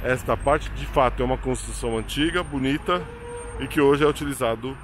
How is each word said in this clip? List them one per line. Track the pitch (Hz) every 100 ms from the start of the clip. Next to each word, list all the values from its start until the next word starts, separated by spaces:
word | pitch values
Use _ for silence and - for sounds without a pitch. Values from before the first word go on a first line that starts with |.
esta | 120 127 - 113
parte. | - 151 -
De | - 143
fato, | - 123 -
é | 127
uma | 127
construção | 131 123 - - 123 113
antiga, | 107 139 156 170
bonita, | 160 143 131 147 - 180 165 - - - - -
e | 131
que | 156
hoje | 139 143
é | 147
utilizado | 143 147 135 120 113 123 131